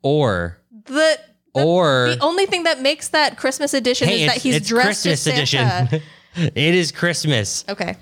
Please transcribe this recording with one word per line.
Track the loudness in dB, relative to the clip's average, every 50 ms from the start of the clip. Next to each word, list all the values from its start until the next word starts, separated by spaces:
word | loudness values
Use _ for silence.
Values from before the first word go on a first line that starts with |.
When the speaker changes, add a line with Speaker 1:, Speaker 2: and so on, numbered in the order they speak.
Speaker 1:
or | 0 0 2 2 2 2 0 0 -2 -4 -8 _ _ _ -20 -20 _
Speaker 2:
The, | -6 -2 0 2 2 0 -2 -6 _ _ _ _ _ _
the, | 0 0
Speaker 1:
or | 2 2 4 4 4 2 2 2 2 0
Speaker 2:
the | 0
only | 0 0 2 0 0
thing | 0 0 -2 0
that | -2 -2 0
makes | 0 -2 -2 -2 -6 -2
that | 0 2 2 0 -2
Christmas | -2 -4 -4 -2 -2 -4 -2 -2
edition | 0 0 0 -2 0 0 0
Speaker 1:
Hey, | 0 2
Speaker 2:
is | 2 0
that | 0
Speaker 1:
it's, | 0 0
Speaker 2:
he's | 0 0
Speaker 1:
it's | 0 0 0
Speaker 2:
dressed | 0 2 2 2 0 -2 0
as | -2 -2 0 0
Speaker 1:
Christmas | 0 0 0 0 0
Speaker 2:
Santa. | 0 2 2 2 2 0 0
Speaker 1:
edition. | 0 -2 -4 -6
<laughs> | -8 -20 -20 _ _ -6 -2 -2 -2 0
It | 0 2 2 2
is | 2 0 -2
Christmas. | -4 -2 -2 -2 -2 -2 0 0 0 0 0 -2 -6 -8 -8 -8
Speaker 2:
Okay. | -8 -6 -6 -8 -8 -10